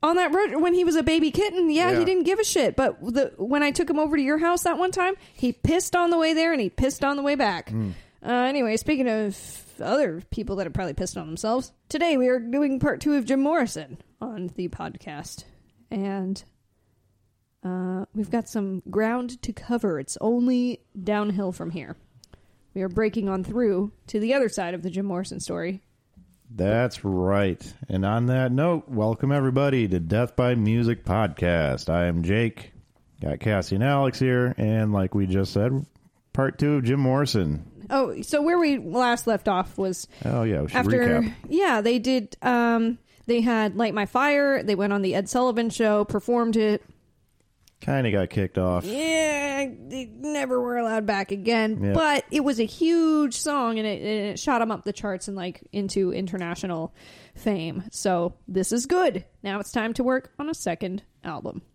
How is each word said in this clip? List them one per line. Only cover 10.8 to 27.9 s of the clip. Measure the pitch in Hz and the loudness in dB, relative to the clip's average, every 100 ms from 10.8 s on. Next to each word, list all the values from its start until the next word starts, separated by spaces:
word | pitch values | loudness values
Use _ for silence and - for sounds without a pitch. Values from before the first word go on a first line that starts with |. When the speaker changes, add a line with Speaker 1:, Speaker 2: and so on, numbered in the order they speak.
| 180 | -4
Speaker 1:
pissed | 135 185 - | -4 -6 -6
on | 156 | -10
themselves, | 160 220 247 262 _ _ | -6 -2 -2 -4 _ _
today | 311 339 285 | 0 2 4
we | 254 | 4
are | 254 | 2
doing | 233 262 294 269 | 0 0 0 2
part | 285 - | 0 0
two | - 294 | 0 0
of | 226 | 2
Jim | 269 | 2
Morrison | 277 330 240 - 151 160 - _ | 2 2 0 -4 -12 -16 -20 _
on | 220 214 180 170 | -10 -8 -10 -6
the | 180 | -8
podcast. | - 165 - - 147 143 - - - _ _ _ | -6 -12 -12 -14 -14 -14 -16 -20 -20 _ _ _
And, | 226 196 196 185 196 - _ _ _ _ _ _ _ _ _ _ _ | -6 -4 -4 -4 -6 -10 _ _ _ _ _ _ _ _ _ _ _
uh, | 185 180 185 185 190 | -8 -6 -4 -6 -6
we've | 214 208 | -6 -2
got | 240 220 | -2 -2
some | 226 196 190 - | -4 -4 -6 -4
ground | 185 220 240 247 247 | 0 0 0 -6 -8
to | - | -8
cover. | 220 - 233 220 156 | -8 -4 -2 0 -4
It's | 135 - | -6 -4
only | 220 240 247 247 247 240 _ - | 0 2 2 2 0 -4 _ -10
downhill | 185 208 208 190 196 | -2 0 0 -2 -2
from | 180 165 | -4 -8
here. | 165 139 - - - - - _ _ _ | -8 -10 -14 -18 -20 -20 -20 _ _ _
We | - | -6
are | 190 | -4
breaking | 180 220 220 196 | 0 0 0 -2
on | 190 | -2
through | 185 226 240 185 202 - - | -4 0 2 2 -2 -6 -6
to | 208 | -2
the | 220 | 2
other | 277 247 | 2 2
side | - 180 | 0 -6
of | 175 | -4
the | 170 | -6
Jim | 175 196 | -4 -4
Morrison | 180 185 - | -4 -6 -8
story. | - 170 170 190 _ _ _ - - _ _ | -8 -6 -6 -8 _ _ _ -20 -20 _ _
Speaker 2:
That's | 113 92 110 123 - 101 | -2 2 2 2 -2 -2
right. | 92 92 101 98 85 - - - | 0 2 2 2 0 -8 -16 -4